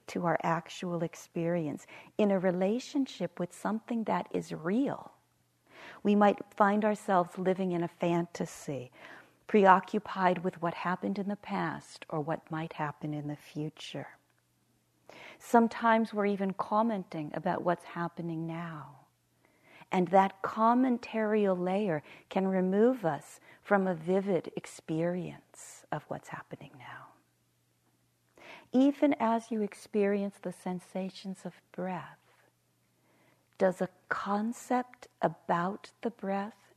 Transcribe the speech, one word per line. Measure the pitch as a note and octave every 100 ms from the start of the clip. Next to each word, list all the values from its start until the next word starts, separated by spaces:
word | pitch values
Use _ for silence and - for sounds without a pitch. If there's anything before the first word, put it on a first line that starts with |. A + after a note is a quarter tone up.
| -
to | F3+
our | F3 D#3+
actual | E3+ E3 - - F#3 E3+
experience, | E3 - - F3 E3 F3 D3+ - - - - -
in | G#3
a | F#3+
relationship | F#3 F3+ F#3+ A#3+ - C#4+ C4 - F3 -
with | F3
something | - F#3+ A3 - A#3
that | G#3 F3+ -
is | F3+ E3
real, | E3 D#3+ A3+ C4+ - - _ _ _ _ _ _ - - -
we | G#3
might | G#3 G3+ G3 - -
find | G3+ G#3
ourselves | G#3+ G#3+ - F#3 E3+ -
living | F#3 F#3 F#3
in | E3+
a | E3+
fantasy, | - F3 E3+ E3+ - E3+ - - C3 B2 - - - - _ -
preoccupied | G#3+ F#3+ F#3 - G#3 - F#3+ F#3 F3
with | F3+ D#3+
what | E3+
happened | - F3 F#3 G3+ G3+
in | G3
the | G3+
past | - F#3+ E3 C#3+ - - -
or | D#3+
what | D3 D#3 -
might | D#3+ E3
happen | - D3+ - D3+
in | D3 D3
the | D3
future. | - D3+ D3+ - - D3 - - _ _ _ _ _ _ _ _ - - - -
Sometimes | - A#3+ A3+ - A#3 A3+ A3
we're | G#3 G3+
even | G3 F#3+
commenting | F3+ - G#3 A#3 G3+ - E3 D3+
about | - F3+ -
what's | F3+ E3+
happening | - E3+ E3+ - E3+ D#3+ E3
now. | E3 E3+ D#3 C#3+ C3+ _ _ _ _ _ _ _ - -
And | F#3 E3+
that | F#3+ G3 -
commentarial | - A3 A3+ B3 C4 A#3+ - A3+ G#3+ G#3+ G3+ F3+
layer | F3+ F#3+ G#3+ D3+ - - -
can | F#3+ F#3+
remove | F#3+ F#3 G3 A#3+ B3+
us | E3+ D3 - - - -
from | - G3+ F#3+
a |
vivid | E3 D#3+ F#3+ G3 F3 - -
experience | - - - D#3+ F3 F3+ D#3 C#3+ _ - - - -
of | D3+ -
what's | C#3+ -
happening | D3+ - - C#3+ C3
now. | - - - _ _ _ _ _ _ _ _ _ _ _ _ _ - - -
Even | B3+ C#4 C#4 D4 -
as | A3 A3+ -
you | A3
experience | G#3 - - G#3 G3+ G3+ G3+ -
the | F3+
sensations | F3 F#3 F3+ - F#3 F#3+ - G3 F#3
of | F3+ - _
breath, | - F#3 F3 C3+ - _ _ _ _ _ _ _ _ _ _ _ _ _ -
does | F#3+ F3
a | F3+ _ -
concept | - G3 G#3 A3 - - B3 B3 - - _
about | E3 D#3+ - E3+ F3+ G#3 - _
the | A#3
breath | - G3 G3 G#3 - _